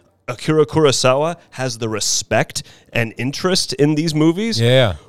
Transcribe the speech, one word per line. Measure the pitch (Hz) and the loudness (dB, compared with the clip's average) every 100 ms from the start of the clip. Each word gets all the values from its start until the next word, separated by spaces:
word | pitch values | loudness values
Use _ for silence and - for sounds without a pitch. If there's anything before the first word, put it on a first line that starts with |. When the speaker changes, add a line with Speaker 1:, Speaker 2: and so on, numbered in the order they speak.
| _ _ - | _ _ -12
Speaker 1:
Akira | 120 - 156 147 | -6 0 2 2
Kurosawa | 151 147 - 131 131 160 175 _ | 2 2 2 2 2 -2 -6 _
has | - 131 113 | -8 -8 -6
the | 117 | -6
respect | 107 - - - 107 151 - - - _ | -4 -4 -4 -2 -2 -2 -6 -12 -18 _
and | 117 113 - | -4 -4 -4
interest | 123 - - 139 - | -6 -4 -2 -2 -2
in | 120 147 | 0 2
these | 151 165 151 | 2 0 2
movies? | 160 170 226 156 | 2 2 -2 0
Speaker 2:
Yeah. | 117 131 113 80 | 2 4 2 0